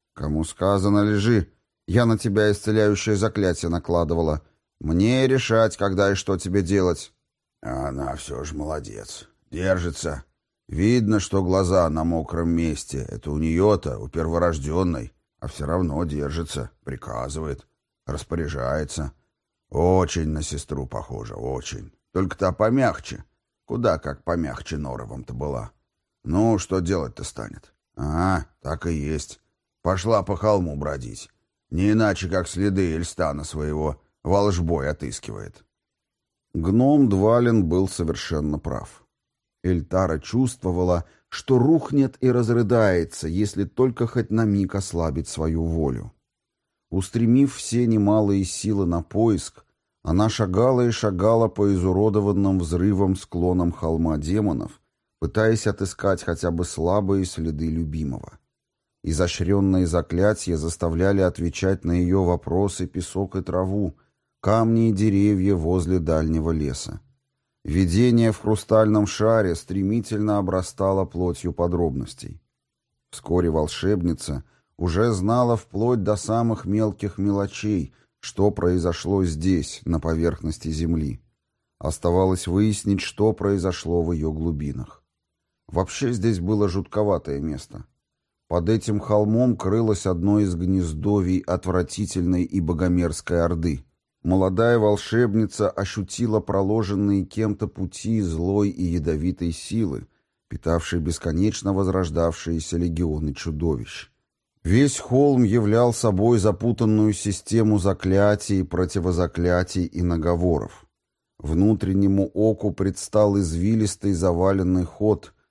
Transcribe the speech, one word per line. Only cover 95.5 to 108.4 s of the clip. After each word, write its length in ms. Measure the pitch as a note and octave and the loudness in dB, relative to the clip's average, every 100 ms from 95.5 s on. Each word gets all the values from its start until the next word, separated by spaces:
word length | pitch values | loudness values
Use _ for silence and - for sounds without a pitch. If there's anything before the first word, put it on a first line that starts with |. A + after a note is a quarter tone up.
| - G2+ | 0 -2
ощутила 720 | - G2 G#2+ F2+ - A#2 G#2+ | -2 -6 -6 -8 -4 0 0
проложенные 840 | - G2 G2 A2+ G2 G2+ G2+ G2 F#2 | 0 0 0 0 0 0 0 0 -2
кем-то 420 | A2 A2 G2 G#2 | -4 -2 -2 -6
пути 540 | - F#2 - G#2+ A2 | -6 -10 -8 -4 -2
злой 480 | F#2 D#2+ F2+ G2+ G2+ | -2 -2 0 0 0
и 140 | - | -2
ядовитой 680 | F2+ E2+ D2+ D#2 F2 - F2 | -2 -2 -2 -2 -2 -4 -4
силы, 540 | D#2+ - A2+ F#2+ B1+ - _ _ _ - | -6 -6 -4 -2 -4 -12 _ _ _ -14
питавшей 520 | F#2 - E2+ - F2 | -8 -2 -2 0 -4
бесконечно 760 | D#2+ D#2+ E2+ D#2+ G2+ - G2 | -2 -4 -2 0 0 0 -2
возрождавшиеся 1040 | F#2+ F#2+ F#2+ E2+ D#2+ E2 D#2+ E2+ E2 - E2+ | 0 0 0 0 0 0 -2 -6 -6 -4 -2
легионы 560 | F2 E2 E2+ D2+ D2+ | -2 -2 -2 -2 -4
чудовищ. 760 | C#2 E2 D2+ E2 C2 A1+ - - _ _ _ _ _ | -6 -6 -4 -2 -2 -6 -14 -18 _ _ _ _ _
Весь 360 | D#2+ A2 C#3+ - | 0 2 2 0
холм 440 | - B2+ C#3+ B2+ | 0 4 4 4
являл 520 | A2 A#2 G#2 A2+ B2 | 4 4 4 4 4
собой 440 | A#2 A2+ F#2+ A2+ A#2 | 2 0 2 4 4
запутанную 760 | G#2 F#2 A#2 A2+ A2+ G#2+ G#2+ | 2 2 0 0 2 4 2
систему 640 | G2+ G#2 F#2+ - A2+ G#2+ G#2 | 0 -4 -6 0 2 4 4
заклятий, 840 | F#2+ F#2+ F#2 F#2+ G#2 G#2 | 2 0 2 4 4 2